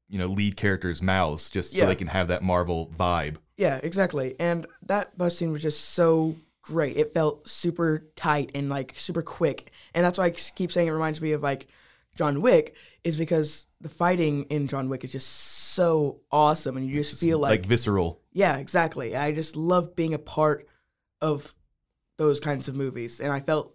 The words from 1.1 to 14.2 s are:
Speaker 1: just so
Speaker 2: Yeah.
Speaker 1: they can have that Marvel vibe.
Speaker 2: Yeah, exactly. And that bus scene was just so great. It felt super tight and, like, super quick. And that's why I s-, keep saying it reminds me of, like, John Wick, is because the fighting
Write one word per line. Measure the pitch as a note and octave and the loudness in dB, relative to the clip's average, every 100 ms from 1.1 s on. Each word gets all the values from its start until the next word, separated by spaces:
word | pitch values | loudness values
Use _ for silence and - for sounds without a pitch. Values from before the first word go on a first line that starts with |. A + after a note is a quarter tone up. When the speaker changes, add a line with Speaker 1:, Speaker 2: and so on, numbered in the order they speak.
| F#2+ E2+ D2+ - | 2 2 -2 -6
Speaker 1:
just | G2 - | -6 -4
so | F#3 | 0
Speaker 2:
Yeah. | D#3+ | 2
Speaker 1:
they | F#2+ | 2
can | F2 | -2
have | F#2 F2 | -2 0
that | F2 | 0
Marvel | F#2 F2+ F2 E2 E2 | 2 2 2 -2 -4
vibe. | D#2+ F2+ F2 D2+ D#2 _ - | -2 0 0 -2 -8 _ -2
Speaker 2:
Yeah, | F3+ C3+ | 0 0
exactly. | D3 F3+ F#3 D3 C3 - | -4 -2 -2 0 -6 -2
And | E3+ E3+ D#3 - | -2 -2 -4 -16
that | - G3+ G3 - | -2 -2 -2 -2
bus | F3 E3+ | -2 0
scene | E3+ | -2
was | D3+ | -2
just | D#3 C#3+ - | -2 -2 -4
so | - E3+ D#3+ D#3+ D#3+ _ _ | 2 4 4 2 -4 _ _
great. | - D#3 C#3+ - | -6 -2 -2 0
It | D3+ | 0
felt | E3+ D#3 - - | 2 0 0 -8
super | - F3 E3+ E3 D#3 - - | -4 -2 0 0 0 -4 -6
tight | E3 D3 C#3 | 0 0 0
and, | C#3+ C#3+ | -4 -4
like, | C#3 C3+ - | -4 -6 -8
super | - E3 | -6 -4
quick. | D#3+ - D#3+ C3 - - - | -6 -2 -2 -2 -12 -20 -6
And | E3 | 2
that's | F3 F3+ | 2 4
why | F3+ | 0
I | |
s-, | E3+ - | 0 -8
keep | - F3+ | -4 -2
saying | F3+ E3 | 2 0
it | |
reminds | D#3 D#3+ D#3 | 0 -2 -2
me | D#3 | -2
of, | D3+ | 0
like, | C#3+ C#3 - _ _ _ _ - | 0 -2 -8 _ _ _ _ -2
John | D3+ C#3 | 0 2
Wick, | A3 F3+ - - - _ | 6 6 4 -6 -20 _
is | E3+ D#3 | -4 -2
because | D#3+ E3 D3+ - - _ | 0 2 0 -4 -12 _
the | D#3 | -16
fighting | - F3 F3+ | -2 0 2